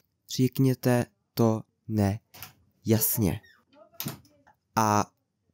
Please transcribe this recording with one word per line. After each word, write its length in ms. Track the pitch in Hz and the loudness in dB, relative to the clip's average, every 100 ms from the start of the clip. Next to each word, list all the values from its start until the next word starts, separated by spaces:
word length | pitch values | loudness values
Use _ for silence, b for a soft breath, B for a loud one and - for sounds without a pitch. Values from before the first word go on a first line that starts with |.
| _ _ - - | _ _ -10 -2
Řekněte 680 | 127 - 135 127 127 123 120 _ _ | -2 2 0 0 0 0 -2 _ _
to 280 | - 117 110 - _ - | 0 0 0 -6 _ -6
ne 320 | 107 101 104 _ - B B _ _ - | 0 0 0 _ -20 B B _ _ 0
jasně. 540 | 110 - - 98 104 - _ _ - - - - - _ _ _ _ _ - | 0 0 0 -2 -2 -10 _ _ -20 -20 -14 -12 -14 _ _ _ _ _ 0
A 360 | 110 104 95 _ _ _ _ | 2 2 0 _ _ _ _